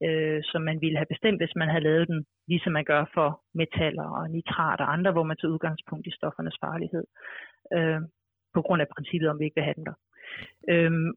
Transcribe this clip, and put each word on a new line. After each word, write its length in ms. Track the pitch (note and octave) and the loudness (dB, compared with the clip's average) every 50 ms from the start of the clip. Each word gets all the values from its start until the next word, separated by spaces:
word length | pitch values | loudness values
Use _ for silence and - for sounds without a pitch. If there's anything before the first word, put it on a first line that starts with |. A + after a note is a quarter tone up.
| D#3 | -2
øh, 340 | E3 D#3+ D#3+ D#3 D#3 D#3 D3+ D3+ | 0 0 2 0 0 0 -2 -2
som 180 | - - E3 | -4 -4 -2
man 180 | D#3+ D#3+ D#3+ D#3 | -2 -2 -2 0
ville 160 | D3+ D#3+ D#3+ D3 | 0 0 0 0
have 140 | D#3 - D#3+ | -2 -2 -2
bestemt, 260 | - - A3+ G3+ E3+ | 0 2 2 2 2
hvis 160 | E3+ D#3+ - | 0 -2 -2
man 120 | F3 E3 D3+ | 0 0 2
havde 160 | D#3 E3 D3+ | 2 4 4
lavet 240 | D#3 D#3 E3 E3+ E3 | 4 4 4 4 2
den, 180 | E3+ D#3 D3 - _ _ _ - | 0 -2 -4 -6 _ _ _ 0
ligesom 240 | E3+ E3 - F#3 | 0 0 2 0
man 120 | D#3+ D3+ D3+ | 0 0 2
gør 200 | - D3+ D3 D3+ - - | 2 2 2 2 0 2
for 140 | F3 D#3 D3 D3+ - _ _ - | 2 2 2 0 -4 _ _ -4
metaller 520 | E3 E3 D#3+ - - E3 D#3 D3+ D#3 D3+ D#3+ - - | -2 -2 0 0 0 0 0 0 -2 -6 -6 -6 -6
og 120 | D#3+ D#3+ | -4 -4
nitrat 500 | D#3+ E3 - - - - E3 D#3 - - | -4 -6 -4 -4 -2 0 0 0 0 0
og 120 | C#3+ D3 | 0 0
andre, 200 | D3 E3 F#3 G3 | 0 2 2 2
hvor 100 | F3 E3 | 2 2
man 140 | E3 D#3 D#3 | 0 0 -2
tager 160 | - - D#3+ | -2 -2 -2
udgangspunkt 540 | D#3+ D#3+ - D#3+ D#3 - - - D#3+ D#3 D#3+ | 0 0 -2 -4 -4 -6 -8 -10 -10 -10 -10
i 40 | E3+ | -10
stoffernes 460 | - - - D#3 D#3+ - E3 D#3+ D#3 - - | -8 -6 -6 -6 -6 -6 -8 -8 -8 -6 -6
farlighed, 400 | - D#3+ E3 E3+ E3 - E3 - - _ - - - - - - - _ _ - - - | -6 -4 -4 -6 -4 -4 -6 -6 -8 _ -20 -18 -16 -16 -16 -16 -18 _ _ -8 -2 0
øh, 240 | E3+ E3 D#3+ D#3+ D#3+ D#3+ D#3+ _ _ _ _ _ _ _ _ - | 0 2 2 0 -2 -4 -8 _ _ _ _ _ _ _ _ -2
på 80 | E3+ | 0
grund 200 | D#3 - F3+ E3 | 2 2 2 2
af 60 | D3 - - | 2 0 -4
princippet 340 | - D3 - - F3 D#3+ D#3 | -8 -6 -4 -2 0 0 0
om, 100 | D3+ D3 | 0 0
vi 60 | D3+ | -2
ikke 100 | D3+ - | -2 -2
vil 100 | D3 C#3+ | -2 -2
have 100 | D3 D3 - | -2 -2 -4
dem 60 | D#3+ | -8
der. 120 | D#3 D#3 - _ _ _ - - - - - - - _ _ - - | -12 -12 -14 _ _ _ -20 -18 -16 -16 -16 -16 -18 _ _ 0 2
Øhm, 380 | F3 E3+ E3+ E3 E3 E3 D#3+ E3 - | 4 6 6 4 4 2 0 -2 -2